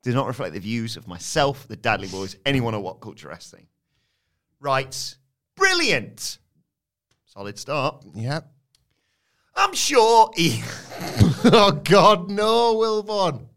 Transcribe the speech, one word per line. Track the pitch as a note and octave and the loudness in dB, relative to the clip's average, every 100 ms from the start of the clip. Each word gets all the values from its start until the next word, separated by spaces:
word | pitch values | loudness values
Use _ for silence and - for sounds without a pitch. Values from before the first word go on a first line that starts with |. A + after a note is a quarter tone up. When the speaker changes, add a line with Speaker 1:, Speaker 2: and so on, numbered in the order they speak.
Speaker 1:
"Do | B2+ | -2
not | B2 A#2+ | -2 -2
reflect | B2 F#2 | -6 -8
the | E2 | -8
views | G2 A#2 A2+ A2 | -8 -8 -8 -12
of | D#2 | -16
myself, | F2 - D#3 C#3 C#3 - | -16 -6 -2 -2 -2 -14
the | A2 | -8
Dudley | A2+ G#2 F#2+ | -4 -2 -4
Boys, | F#2+ F#2+ - C#3+ | -10 -10 -6 -4
anyone | C#3 A#2 | -2 -2
at | A2 | -6
What | F#2+ - | -10 -14
Culture | A2 - C#2+ | -18 -20 -20
Wrestling." | D#2 - - _ _ _ _ _ _ _ _ _ _ | -20 -20 -20 _ _ _ _ _ _ _ _ _ _
Right. | C#3 C3+ C3+ - - - _ _ _ - | -2 -2 -2 -10 -12 -14 _ _ _ -2
Brilliant. | F#4+ F4+ D4+ D3+ F#2 - - - _ _ _ _ _ _ _ _ _ | 0 0 0 -2 -4 -12 -14 -14 _ _ _ _ _ _ _ _ _
Solid | - G2+ G2+ | -16 -16 -14
start. | - D3 C3+ - - | -8 -4 -4 -6 -18
Speaker 2:
Yep. | D2+ A#2 D3+ - _ _ _ _ _ _ _ _ _ _ - | -10 -8 -8 -10 _ _ _ _ _ _ _ _ _ _ -2
Speaker 1:
"I'm | G4 | -2
sure | F4+ - C#4 A3+ A3+ A3+ G3 | 0 2 4 6 6 4 4
he" | E3+ A2+ | 0 0
<laughs> | - - - - - - F3 C#3+ | -8 -14 -16 -12 -10 2 2 4
Speaker 2:
Oh, | B3 A3+ G3+ D3+ | 4 6 6 2
God, | - G3 F#3 G#3 F3+ | 4 6 8 4 0
no, | G3+ G#3+ A3+ A#3 A3 | -2 0 2 2 2
Wilborn. | A3 G#3+ G#3 G#3 F#3 B2+ - | 0 -2 -4 -2 -2 -2 -14